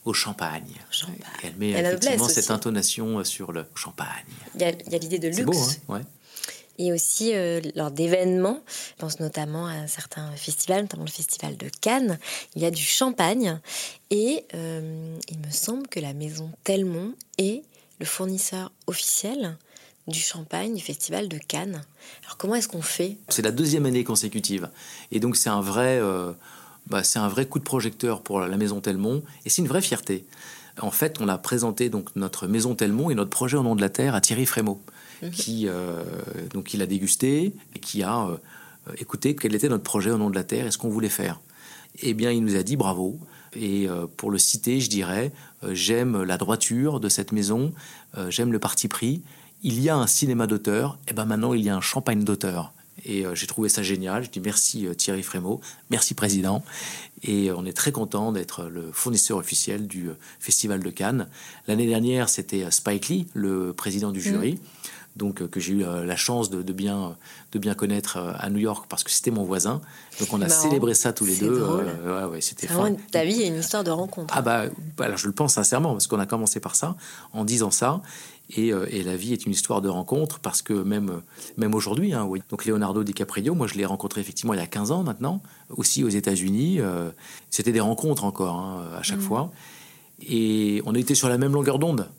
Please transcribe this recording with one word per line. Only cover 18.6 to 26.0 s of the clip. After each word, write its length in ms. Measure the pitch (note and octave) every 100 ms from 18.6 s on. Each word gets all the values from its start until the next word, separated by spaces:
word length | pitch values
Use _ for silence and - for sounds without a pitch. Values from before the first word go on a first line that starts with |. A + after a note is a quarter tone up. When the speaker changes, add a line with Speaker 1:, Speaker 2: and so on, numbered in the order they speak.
| F#3 _ -
Speaker 2:
officiel 680 | F#3 - - G3+ C4+ G3+ D#3+ _ - - _ -
du 120 | D#3+
champagne 540 | - E3+ D#3 E3 G3+
du 80 | A3
festival 460 | E3 C#3+ - F3 G#3
de 100 | D#3
Cannes. 460 | - - F#3 E3+ D3 _ - -
Alors 140 | - -
comment 180 | F#3+ A#3
est-ce 120 | G#3+
qu'on 140 | E3+
fait ? 360 | D#3 - F3 G#3 -
Speaker 1:
C'est 140 | -
la 80 | A2
deuxième 340 | A#2 D#3 D3+ C#3
année 180 | B2
consécutive. 680 | A#2+ A2 A2 G#2+ G2 G2 E2+ - - - -
Et 80 | A2+
donc 160 | A#2 A#2+
c'est 160 | -
un 100 | G#2
vrai... 380 | G2 G2+ B2+ C3